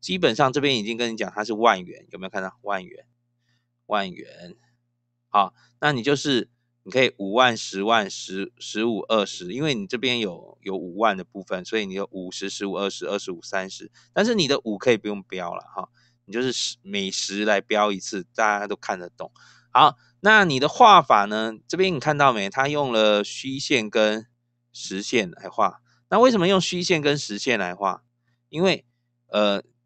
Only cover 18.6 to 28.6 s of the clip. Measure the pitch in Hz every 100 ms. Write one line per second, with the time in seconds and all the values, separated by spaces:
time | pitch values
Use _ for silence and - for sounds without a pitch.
18.6 | 104 101 - 95 87 - 85 _ - _
19.6 | _ 127 147 - _ _ 196 220 185 131
20.6 | 143 - 233 190 143 110 101 107 110 110
21.6 | - 165 190 156 151 147 139 113 98 131
22.6 | 139 147 135 113 107 104 101 - 135 135
23.6 | - 135 107 117 107 107 113 _ _ _
24.6 | _ - - 95 104 123 92 - 95 -
25.6 | 98 - _ _ _ 202 254 226 175 190
26.6 | - 180 170 165 143 147 - 101 135 113
27.6 | 90 92 98 87 _ _ _ _ _ 147